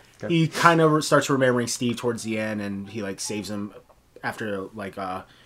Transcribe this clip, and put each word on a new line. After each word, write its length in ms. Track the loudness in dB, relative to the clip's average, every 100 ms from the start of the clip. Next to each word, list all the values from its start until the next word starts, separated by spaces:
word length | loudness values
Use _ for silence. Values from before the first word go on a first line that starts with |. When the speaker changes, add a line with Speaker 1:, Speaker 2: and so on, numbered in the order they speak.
| -12 -12
Speaker 1:
Okay. 120 | 0
Speaker 2:
He 140 | 2 2
kind 340 | 4 6 8
of 100 | 6
re-, 80 | 4
starts 280 | 4 2 4
remembering 360 | 2 4 4 0
Steve 300 | -2 -2 -2
towards 260 | -2 -4
the 160 | -4 -2
end, 220 | -2 -4
and 300 | -4 -6 -8
he, 120 | -8
like, 180 | -8 -6
saves 280 | -6 -6 -6
him 220 | -8 -8 -12 _ _ _ -12
after, 460 | -10 -8 -6 -6 -8
like, 240 | -10 -10 -8
a 260 | -8 -8 -10 -20